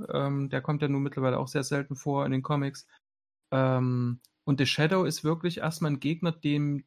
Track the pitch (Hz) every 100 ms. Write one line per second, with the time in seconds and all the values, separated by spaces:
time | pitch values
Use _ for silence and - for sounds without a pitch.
0 | - - 139 139 135 135 135 147 147 139
1 | 139 139 131 123 131 147 131 143 139 135
2 | 147 139 139 131 131 143 139 139 - _
3 | _ _ _ _ _ 135 131 127 127 123
4 | 123 120 - _ - 135 131 - 160 190
5 | 175 160 151 165 175 170 160 165 156 139
6 | 139 160 170 160 147 147 147 143